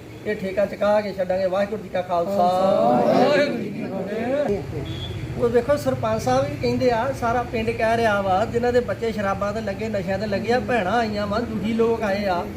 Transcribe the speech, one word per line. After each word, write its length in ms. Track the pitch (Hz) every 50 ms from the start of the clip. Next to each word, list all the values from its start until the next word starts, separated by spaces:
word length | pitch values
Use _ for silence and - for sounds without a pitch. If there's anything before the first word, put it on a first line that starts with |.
| - - - - -
ਇਹ 100 | 208 214
ਠੇਕਾ 300 | - 185 190 185 208 202
ਚੁਕਾ 360 | 185 - - 202 202 208 214
ਕੇ 120 | 208 202 175
ਛੱਡਾਂਗੇ। 320 | - 185 180 185 185 190
ਵਾਹਿਗੁਰੂ 380 | 185 175 196 202 202 220 202 180
ਜੀ 60 | 190
ਕਾ 120 | - 185
ਖਾਲਸਾ, 340 | 180 180 180 170 170 190 202
ਵਾਹਿਗੁਰੂ 1200 | 202 180 180 185 185 190 196 - - - - 247 - - - - 196 247 277 294 277 294 254 240
ਜੀ 120 | 233 - 208
ਕੀ 140 | 202 202 208
ਫਤਿਹ। 1600 | 185 190 190 185 196 208 226 233 247 269 294 294 233 202 185 - - - 147 135 - - - - - - - - - - -
ਉਹ 80 | 254 233
ਦੇਖੋ, 280 | 226 240 233 - 294
ਸਰਪੰਚ 440 | 285 - 269 254 247 - 220 220 220
ਸਾਹਿਬ 240 | 214 254 254 262 277
ਵੀ 100 | 285 277 -
ਕਹਿੰਦੇ 300 | 254 240 240 247 262 247
ਆ, 220 | 233 220 240 277 269 -
ਸਾਰਾ 240 | 247 226 233 247 240
ਪਿੰਡ 260 | 240 - 226 226 220
ਕਹਿ 280 | 226 233 226 220 226
ਰਿਹਾ 240 | 226 233 220 202 202
ਵਾ, 240 | 196 196 185 190 220
ਜਿਨ੍ਹਾਂ 280 | 226 226 233 233 247 240
ਦੇ 60 | 247
ਬੱਚੇ 320 | 220 190 196 - 233 226
ਸ਼ਰਾਬਾਂ 420 | 214 214 202 196 196 185 202 208 214
ਤੇ 80 | 226
ਲੱਗੇ, 280 | 220 196 196 190 214 226
ਨਸ਼ਿਆਂ 300 | 214 202 180 180 190 190
ਤੇ 60 | 214
ਲੱਗੇ 280 | 214 196 190 180 214 233
ਆ, 60 | 254
ਭੈਣਾਂ 400 | - - 254 233 185 180 214 240
ਆਈਆਂ 280 | 233 214 208 208 208
ਵਾ, 120 | 196 202 226
ਦੁਖੀ 340 | 240 226 214 214 180 214 233
ਲੋਕ 300 | 220 226 233 226 220 220
ਆਏ 220 | 202 190 202 208
ਆ 200 | 196 180 175 190 208 196